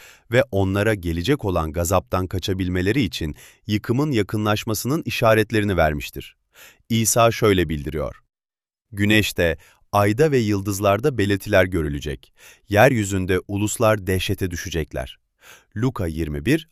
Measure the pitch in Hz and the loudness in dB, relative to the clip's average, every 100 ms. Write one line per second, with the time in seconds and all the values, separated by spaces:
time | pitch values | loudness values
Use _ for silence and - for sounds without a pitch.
0 | - - _ 117 - 98 95 98 104 107 | -20 -20 _ -2 0 0 0 0 0 0
1 | 85 82 90 143 104 87 80 76 85 92 | -2 -2 0 -2 0 -2 -2 -4 0 0
2 | - 92 92 95 - 95 90 90 92 123 | 0 -4 -4 -4 -4 -4 -2 -2 0 0
3 | 101 - 80 69 - _ - 104 - 123 | -2 -4 -8 -8 -18 _ -4 -4 -2 -2
4 | 151 120 98 107 107 104 - 107 120 160 | 0 0 0 -2 -2 -2 -2 -4 -2 -4
5 | - - 113 110 107 107 104 90 78 76 | -4 0 4 4 2 0 0 2 0 0
6 | - 71 - _ _ - - _ - 113 | -8 -14 -16 _ _ -20 -20 _ -2 0
7 | 110 120 117 110 110 95 80 78 67 76 | 2 4 4 4 4 4 2 -2 -6 -6
8 | 67 - _ _ _ _ _ _ _ 104 | -6 -10 _ _ _ _ _ _ _ -2
9 | 104 110 - - 95 - _ _ _ 101 | 4 4 2 0 0 -2 _ _ _ 2
10 | 104 110 156 135 107 101 98 98 101 101 | 2 2 2 2 2 0 -2 0 2 2
11 | 147 120 98 101 - 101 92 90 76 73 | 0 0 0 -2 2 2 4 0 -2 -4
12 | 73 67 _ _ - - - 98 131 123 | -8 -10 _ _ -20 -20 0 4 4 4
13 | 98 98 92 92 - 101 104 - 110 107 | 0 -2 0 -2 -2 -2 -2 0 2 2
14 | 92 92 - 98 92 85 92 82 73 - | 0 -2 -2 -4 -4 -6 -6 -6 -6 -8
15 | 65 - _ _ - - _ 104 127 - | -10 -16 _ _ -20 -20 _ -4 -4 -2
16 | 85 78 78 73 73 160 - | -4 -4 -4 -4 -2 -2 -4